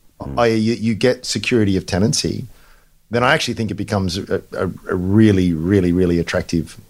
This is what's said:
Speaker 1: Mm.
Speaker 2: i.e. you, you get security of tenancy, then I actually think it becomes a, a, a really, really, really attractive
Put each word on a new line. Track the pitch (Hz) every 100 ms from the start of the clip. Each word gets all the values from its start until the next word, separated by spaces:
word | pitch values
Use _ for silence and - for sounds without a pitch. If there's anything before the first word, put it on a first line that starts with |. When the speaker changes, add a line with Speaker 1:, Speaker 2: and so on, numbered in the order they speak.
| _ -
Speaker 1:
Mm. | - 120
Speaker 2:
i.e. | 117 113
you, | 110 120
you | 110
get | 104 127 - -
security | 110 - 123 104 92
of | -
tenancy, | 92 110 151 - - - - - - _ _ -
then | 117
I | 123
actually | 156 127
think | 117 107
it | 101
becomes | 101 101 95 87
a, | - 95 -
a, | - 92 - -
a | 92
really, | 92 104 110 95 92
really, | 80 82 101 90
really | 87 90 85
attractive | 80 92 - 85 76 - -